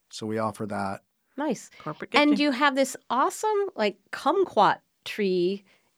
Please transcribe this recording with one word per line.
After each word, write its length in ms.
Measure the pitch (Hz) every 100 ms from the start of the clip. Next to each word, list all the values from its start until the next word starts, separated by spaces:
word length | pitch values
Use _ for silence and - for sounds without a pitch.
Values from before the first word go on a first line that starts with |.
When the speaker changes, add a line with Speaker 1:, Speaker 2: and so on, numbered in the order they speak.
| _
Speaker 1:
So 160 | - 110
we 120 | 110
offer 280 | 110 107 107
that. 340 | 101 98 101 - _ _ -
Speaker 2:
Nice. 340 | 302 214 - -
Speaker 3:
Corporate 280 | - 160 -
Speaker 2:
And 180 | - 294
Speaker 3:
gifting. 120 | 277 294
Speaker 2:
you 60 |
have 240 | 240 285 269
this 200 | 269 - -
awesome, 600 | 240 330 - 427 415 403 -
like, 220 | 208 - _
kumquat 680 | - 269 381 359 220 180 - _ _ -
tree 580 | - 196 185 175 196 - _ _